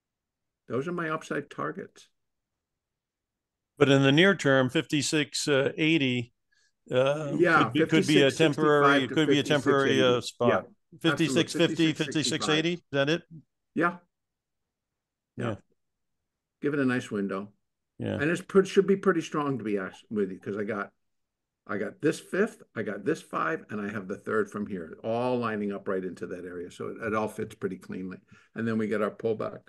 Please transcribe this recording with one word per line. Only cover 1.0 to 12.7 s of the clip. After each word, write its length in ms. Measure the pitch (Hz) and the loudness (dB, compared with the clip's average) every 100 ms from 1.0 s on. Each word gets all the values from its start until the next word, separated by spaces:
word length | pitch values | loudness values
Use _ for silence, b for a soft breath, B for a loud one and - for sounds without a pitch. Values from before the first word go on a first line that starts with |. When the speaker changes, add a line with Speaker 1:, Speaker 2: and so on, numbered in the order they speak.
| 165 | -4
Speaker 1:
upside 380 | 156 - 151 143 | -6 -6 -8 -8
targets. 600 | - 143 170 - _ - _ _ _ _ _ _ _ _ _ _ _ _ _ _ _ _ - | -8 -8 -8 -14 _ -20 _ _ _ _ _ _ _ _ _ _ _ _ _ _ _ _ 2
Speaker 2:
But 100 | 139 | 4
in 140 | 139 | 6
the 100 | 139 | 6
near 220 | 143 190 | 6 6
term, 340 | 185 139 135 127 | 4 4 4 2
fifty-six, 800 | 165 - 151 127 156 143 - - | 0 -2 -2 0 -2 -2 -4 0
uh, 240 | 139 139 - | 2 0 0
eighty, 560 | 156 160 131 123 117 _ _ _ _ _ - | 2 2 2 -2 -4 _ _ _ _ _ -4
uh, 460 | 127 135 151 147 147 | 2 2 0 -2 2
Speaker 1:
Yeah, 260 | 170 160 | 4 4
Speaker 2:
could 80 | 143 | 4
be, 140 | 139 156 | 2 2
could 200 | 160 131 | 2 4
be 140 | 151 | 6
a 80 | 135 | 6
Speaker 1:
fifty-six 60 | 127 | 4
sixty-five 200 | 160 143 | 2 4
Speaker 2:
temporary, 520 | 151 147 143 143 127 | 4 6 6 4 2
Speaker 1:
to 60 | |
Speaker 2:
could 140 | 151 147 | 0 2
be 100 | 143 | 2
a 40 | |
temporary, 580 | 135 147 135 139 135 135 | 2 2 4 4 4 4
uh, 120 | 127 | 4
Speaker 1:
fifty-six 20 | 123 | 2
eighty. 100 | - | -2
Speaker 2:
spot. 220 | - 120 | -2 0
Speaker 1:
Yeah, 80 | 98 | 0
absolutely. 540 | - _ _ 165 165 | -4 _ _ -4 -2
Speaker 2:
Fifty-six 420 | 151 156 135 151 | 0 0 0 0
fifty, 400 | 156 165 160 160 | 0 0 2 0
Speaker 1:
Fifty-six 220 | 147 151 | 0 -2
sixty-five. 260 | 156 139 160 | -2 -2 -2
Speaker 2:
fifty-six 40 | |
fifty, 0 | |
fifty-six 40 | - | 0
eighty. 240 | 151 160 | 0 0